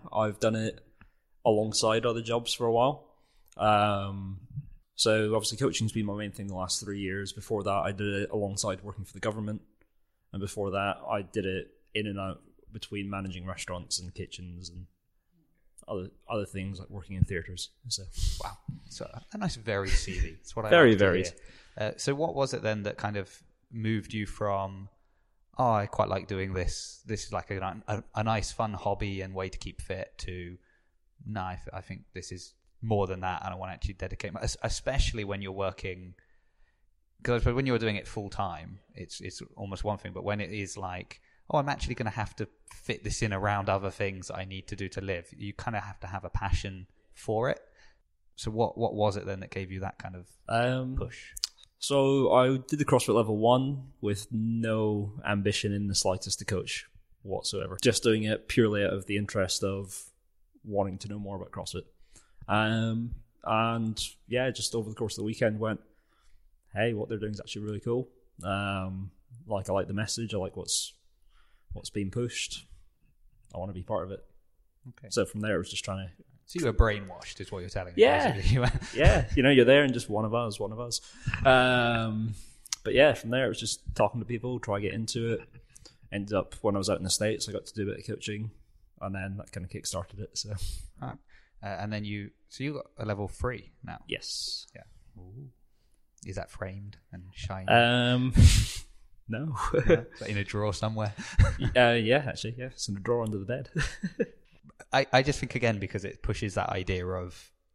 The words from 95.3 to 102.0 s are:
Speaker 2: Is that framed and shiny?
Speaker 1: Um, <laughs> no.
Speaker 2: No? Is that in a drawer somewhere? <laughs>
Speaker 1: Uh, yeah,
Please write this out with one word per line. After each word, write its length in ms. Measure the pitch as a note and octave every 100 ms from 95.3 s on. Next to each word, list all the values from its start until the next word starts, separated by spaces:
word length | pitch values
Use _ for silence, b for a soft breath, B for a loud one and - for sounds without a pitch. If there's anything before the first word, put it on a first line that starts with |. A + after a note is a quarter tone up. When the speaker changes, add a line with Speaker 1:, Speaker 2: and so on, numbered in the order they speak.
| A#2 C#3 _ _ _ _ _ _ _ -
Speaker 2:
Is 100 | F#2+
that 140 | -
framed 480 | - F#2+ G2 G2+ - -
and 120 | F2 F#2
shiny? 360 | - - F#2+ F#2
Speaker 1:
Um, 640 | A#2+ A#2+ B2 A#2+ B2 B2+ - B B B B
<laughs> 480 | B - - - -
no. 180 | A2 D#3
Speaker 2:
No? 320 | A#2 - -
Is 380 | G3 D#3+ A#2+ -
that 80 | G#2
in 80 | G2+
a 80 |
drawer 300 | G2 G#2 G#2
somewhere? 400 | - A2 A2 G#2 -
<laughs> 60 | B B - - B2
Speaker 1:
Uh, 180 | B2 A#2+
yeah, 300 | A#2